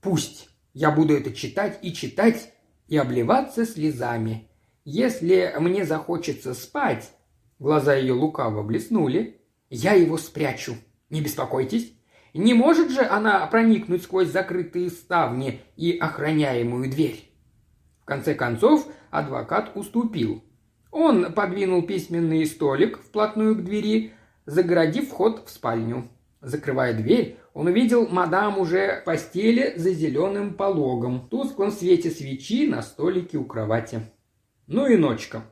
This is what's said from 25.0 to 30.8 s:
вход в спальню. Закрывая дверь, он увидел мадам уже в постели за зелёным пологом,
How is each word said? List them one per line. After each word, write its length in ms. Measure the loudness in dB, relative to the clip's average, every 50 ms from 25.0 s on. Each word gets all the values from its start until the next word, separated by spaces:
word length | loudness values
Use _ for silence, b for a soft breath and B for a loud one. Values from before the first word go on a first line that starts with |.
| -4 -6
вход 380 | -2 0 0 0 0 -2 -12
в 40 | -20
спальню. 580 | -20 -8 -6 -4 -2 -2 -2 -4 -6 -6 -8 -12 -18 _ _ _ _ _
Закрывая 540 | -14 -8 -8 -8 -6 -4 -2 -2 0 0 0
дверь, 420 | -2 2 2 2 2 2 -2 B B B B B
он 140 | -4 -2
увидел 420 | 0 2 2 4 4 4 4 2 2
мадам 500 | 0 0 0 2 2 0 0 0 0 -2
уже 420 | -2 0 0 0 0 0 -2 -4 -4
в 20 |
постели 720 | -4 -4 -4 -4 -6 -6 0 2 4 4 4 2 0 -2
за 160 | -2 -2 -2 0
зелёным 600 | 0 -2 -2 0 0 0 0 -2 -4 -6 -6 -6
пологом, 680 | -4 -2 0 0 0